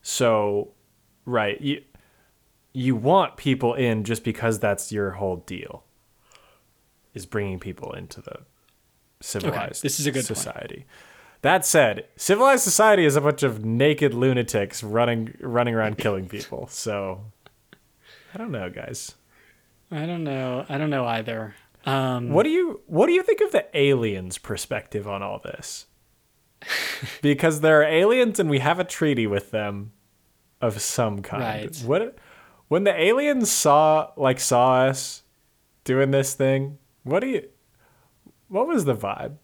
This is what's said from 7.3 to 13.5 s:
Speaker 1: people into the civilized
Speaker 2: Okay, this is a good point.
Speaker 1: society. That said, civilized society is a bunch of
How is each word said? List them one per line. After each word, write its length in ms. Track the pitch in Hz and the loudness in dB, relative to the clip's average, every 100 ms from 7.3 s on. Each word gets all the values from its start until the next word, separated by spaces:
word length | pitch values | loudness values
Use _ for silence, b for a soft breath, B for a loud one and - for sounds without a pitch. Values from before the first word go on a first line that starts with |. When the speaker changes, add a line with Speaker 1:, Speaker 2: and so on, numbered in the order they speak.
| 110 101 95 | -4 -4 -6
Speaker 1:
people 340 | 98 90 - | -10 -12 -12
into 260 | - 90 - | -12 -14 -18
the 200 | - - - _ _ _ _ _ _ _ | -16 -18 -20 _ _ _ _ _ _ _
civilized 340 | - 104 147 87 87 - | -10 -4 -4 -4 -8 -6
Speaker 2:
Okay, 60 | 143 | -6
this 100 | - | -2
is 100 | 147 | -2
a 40 | |
good 140 | 131 - | -2 -4
point. 100 | 143 | -6
Speaker 1:
society. 480 | - - - - 135 b b b b b | -8 -10 -12 -14 -18 b b b b b
That 240 | 135 185 - | 2 2 4
said, 400 | 165 123 101 - _ | 4 4 2 -8 _
civilized 460 | - 202 269 262 | 0 4 6 4
society 420 | 226 - 220 214 156 | 2 4 6 6 6
is 100 | 139 | 4
a 60 | |
bunch 220 | 143 139 | 2 2
of 200 | 135 | -2